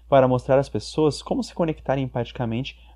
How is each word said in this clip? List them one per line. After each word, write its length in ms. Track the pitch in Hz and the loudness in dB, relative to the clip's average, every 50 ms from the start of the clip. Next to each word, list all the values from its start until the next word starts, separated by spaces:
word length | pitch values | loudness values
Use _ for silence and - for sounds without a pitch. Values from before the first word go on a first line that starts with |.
| - - | -2 2
para 180 | 147 135 131 | 4 4 6
mostrar 300 | 127 127 127 - - 131 | 4 2 0 2 2 2
às 100 | 135 143 | 2 2
pessoas 540 | - - 107 - - - 156 156 147 135 - | 0 -4 -8 -8 -6 -2 0 0 0 0 -2
como 220 | - - - 269 214 | -6 -6 -4 -4 -4
se 100 | - - | -6 -4
conectarem 520 | - 175 160 151 - - - 135 139 135 | -4 -4 -4 -4 -6 -4 -4 -2 -2 -4
empaticamente 680 | 123 - 123 117 - - - 123 113 113 120 135 - - - - - - | -4 -4 -6 -6 -6 -6 -6 -4 -4 -4 -4 -6 -8 -12 -16 -20 -20 -16